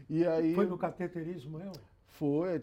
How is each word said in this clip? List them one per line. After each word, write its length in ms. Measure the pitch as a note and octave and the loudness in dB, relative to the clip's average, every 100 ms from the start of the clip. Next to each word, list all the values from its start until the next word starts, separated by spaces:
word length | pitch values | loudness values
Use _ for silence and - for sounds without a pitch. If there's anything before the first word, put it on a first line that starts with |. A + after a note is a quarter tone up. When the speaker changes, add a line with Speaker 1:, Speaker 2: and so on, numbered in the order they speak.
| C3+ | -2
Speaker 1:
E 180 | D#3+ F3 | 2 4
aí 280 | D#3+ E3 | 4 4
Speaker 2:
Foi 120 | F3 G3+ | 4 2
no 100 | F3+ | 0
cateterismo 840 | F3 - F3+ E3+ D#3+ F3+ C3 D#3 | -4 -4 -6 -6 -6 -8 -10 -10
mesmo? 160 | F#3+ E3 - _ _ | -10 -14 -16 _ _
Speaker 1:
Foi, 480 | - D3 D3 F3+ | -2 2 2 2
eu 60 | E3 | -2